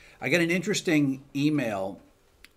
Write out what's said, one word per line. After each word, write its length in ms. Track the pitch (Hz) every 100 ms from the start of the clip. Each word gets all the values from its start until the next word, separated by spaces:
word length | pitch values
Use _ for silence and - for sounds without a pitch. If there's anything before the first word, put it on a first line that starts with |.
| - -
I 80 | 131
got 120 | 175
an 120 | 170
interesting 720 | 180 185 180 - 151 139 135 -
email 680 | 139 151 147 117 98 95 92 - _ _ _ -